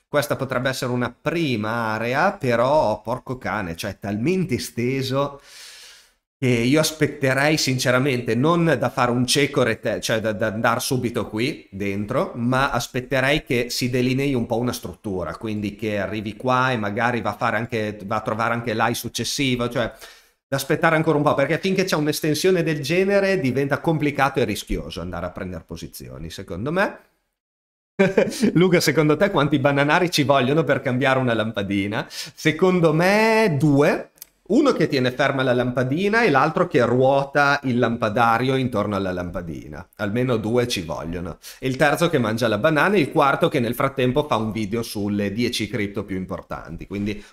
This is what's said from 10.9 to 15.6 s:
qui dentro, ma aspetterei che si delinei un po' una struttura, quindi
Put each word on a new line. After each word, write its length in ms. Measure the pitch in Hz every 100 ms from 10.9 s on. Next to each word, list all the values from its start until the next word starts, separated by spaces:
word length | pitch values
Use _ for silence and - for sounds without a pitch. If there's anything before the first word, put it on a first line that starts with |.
| 127 113 113 95
qui 360 | 107 135 - -
dentro, 600 | 98 101 101 104 131 147 127
ma 360 | 120 131 139
aspetterei 720 | 120 - 127 123 131 131 156 -
che 240 | 123 123
si 200 | - 123
delinei 440 | 127 127 131 143
un 120 | 123 107
po' 120 | 113
una 160 | 123
struttura, 640 | - - 90 107 92 82 82
quindi 400 | 110 107